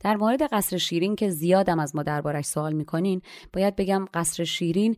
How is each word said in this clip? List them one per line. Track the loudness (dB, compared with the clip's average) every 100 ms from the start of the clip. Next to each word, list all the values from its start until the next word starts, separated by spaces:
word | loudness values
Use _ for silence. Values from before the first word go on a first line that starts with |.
در | -2 0
مورد | 2 2
قصر | 0 0 -2 -2
شیرین | -2 0 0 0
که | 0
زیادم | 0 4 4 4 0
از | -2 -4
ما |
دربارش | -4 -4 -2 -4
سوال | -4 -4 -2
می‌کنین، | -4 -4 -2 0 -2 -4 -18 -8
باید | 0 0 2
بگم | 0 0 0
قصر | -2 -2 -2
شیرین | -4 -2 0 2 2